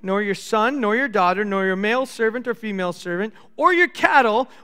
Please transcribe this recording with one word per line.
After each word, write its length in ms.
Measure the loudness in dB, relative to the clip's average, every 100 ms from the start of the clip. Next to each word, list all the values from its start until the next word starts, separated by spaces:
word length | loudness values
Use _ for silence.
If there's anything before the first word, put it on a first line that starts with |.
nor 200 | -4 -2
your 140 | -2 -4
son, 460 | -2 0 2 0
nor 160 | 0 0
your 100 | 0
daughter, 380 | 2 2 0 -2
nor 200 | 0 0
your 120 | 0
male 280 | 0 0 -2
servant 400 | -2 -2 -2 -6
or 80 |
female 380 | -6 -6 -4 -4
servant, 420 | -6 -6 -4 -6 -8 -16 2
or 180 | 2
your 140 | 4 0
cattle, 640 | 2 4 4 4 0 -2 -8